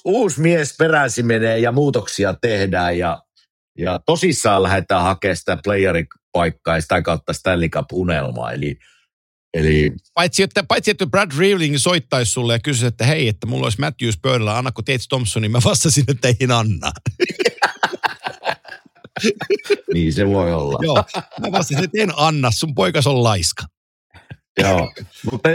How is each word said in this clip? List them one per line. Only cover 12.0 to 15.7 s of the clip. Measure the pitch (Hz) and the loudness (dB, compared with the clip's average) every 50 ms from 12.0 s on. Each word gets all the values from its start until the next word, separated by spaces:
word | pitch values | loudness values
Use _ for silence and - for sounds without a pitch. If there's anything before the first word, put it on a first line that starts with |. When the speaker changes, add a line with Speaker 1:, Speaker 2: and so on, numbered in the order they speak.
| - - 147 131 120 - | 0 -2 -2 0 0 0
Speaker 2:
sulle | - 131 120 117 | -2 -2 0 0
ja | 117 117 | 0 0
kysyisi, | - 147 139 117 127 | 0 -2 -2 0 0
että | 120 113 - 113 | -2 -2 0 0
hei, | 135 156 160 143 110 | 0 2 2 0 -2
että | 104 - - | -2 -4 -4
mulla | 110 131 131 131 | -4 -4 -2 -2
olisi | 120 101 - | -2 -2 -2
Matthews | 143 156 - - 123 117 104 - | -4 -4 -4 -4 -4 -4 -4 -2
pöydällä, | - 135 127 120 110 104 107 120 | 0 0 0 2 0 0 -2 -2
annako | 131 127 107 - | -4 -4 -6 -6
Tate | 104 - 135 117 - - | -4 -4 -4 -4 -2 -4
Thompson, | 139 127 123 104 - 110 | -4 -2 -2 -2 -2 -2
niin | 107 104 | -2 0
mä | 117 123 - | 2 2 2
vastasin, | 120 | 2